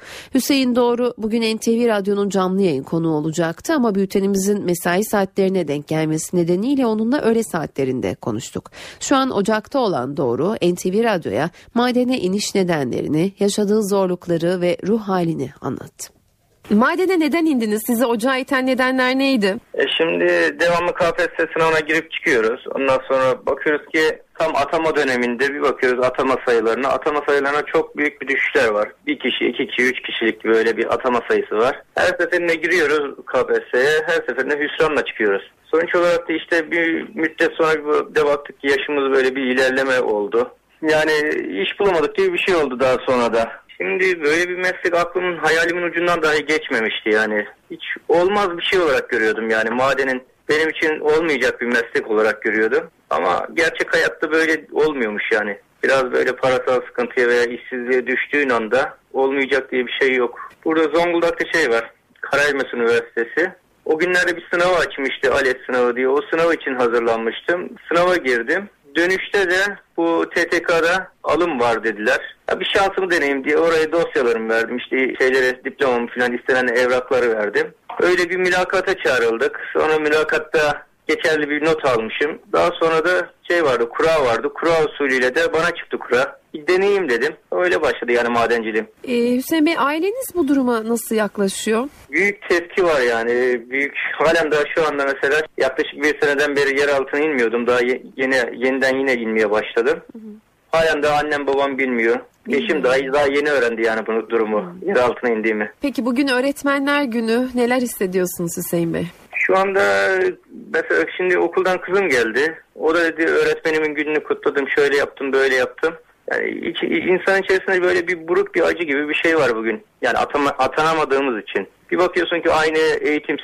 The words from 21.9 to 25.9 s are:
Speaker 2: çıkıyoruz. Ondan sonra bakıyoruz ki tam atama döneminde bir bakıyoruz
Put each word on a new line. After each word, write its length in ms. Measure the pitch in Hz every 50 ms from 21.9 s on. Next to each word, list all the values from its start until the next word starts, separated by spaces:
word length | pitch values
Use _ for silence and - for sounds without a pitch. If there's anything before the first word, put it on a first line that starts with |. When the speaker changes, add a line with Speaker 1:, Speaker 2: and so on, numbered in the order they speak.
| 156 160 160 -
Speaker 2:
çıkıyoruz. 520 | - - - 170 135 113 110 110 123 131 - - -
Ondan 240 | 131 135 135 131 127 - -
sonra 380 | 135 131 131 127 123 - -
bakıyoruz 400 | 123 139 143 - 160 147 143 - - -
ki 240 | 160 156 156 - - - _ _ -
tam 180 | 165 156 143
atama 400 | 131 143 - 175 165 165 160 147
döneminde 580 | 147 143 135 127 123 123 120 120 113 139 139 139
bir 80 | 147
bakıyoruz 420 | 143 131 117 - 135 127